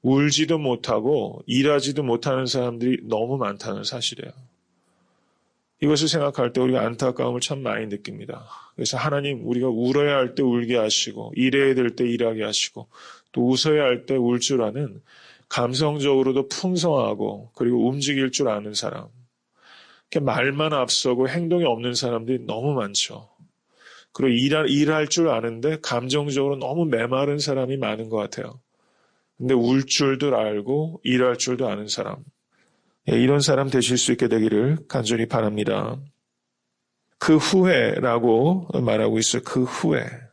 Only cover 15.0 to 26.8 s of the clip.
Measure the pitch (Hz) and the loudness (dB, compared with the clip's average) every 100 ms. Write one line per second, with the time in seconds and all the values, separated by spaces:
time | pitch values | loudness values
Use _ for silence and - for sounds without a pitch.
15 | _ - - - _ - 123 127 151 147 | _ -20 -20 -20 _ -2 -2 0 0 0
16 | 139 135 131 131 135 - 185 180 170 143 | 2 4 4 2 -2 -4 -2 0 2 2
17 | 110 104 104 104 113 - 120 123 117 139 | 0 -2 -4 -6 -14 -2 2 4 2 0
18 | 139 135 131 - 131 104 107 104 104 - | -2 0 0 0 0 -2 -4 -6 -6 -8
19 | - _ _ _ _ _ _ - - _ | -16 _ _ _ _ _ _ -20 -20 _
20 | _ 160 135 117 131 139 156 147 120 - | _ -2 0 0 0 0 0 0 0 0
21 | 135 123 131 160 170 175 160 117 123 120 | 0 2 0 0 0 0 0 0 -2 -2
22 | 127 117 113 127 - 110 139 135 101 101 | -2 -4 -2 -4 -4 -4 -2 -2 -2 -4
23 | - 107 107 _ - _ _ _ - - | -6 -8 -20 _ -20 _ _ _ -20 -20
24 | _ - 135 120 135 156 143 143 147 156 | _ -2 2 2 2 2 2 2 2 2
25 | 147 - 165 117 117 113 139 156 - 120 | 0 2 2 2 -2 -2 -2 -2 -4 -4
26 | 127 147 147 139 139 139 131 156 | -2 -2 0 0 0 -2 -4 0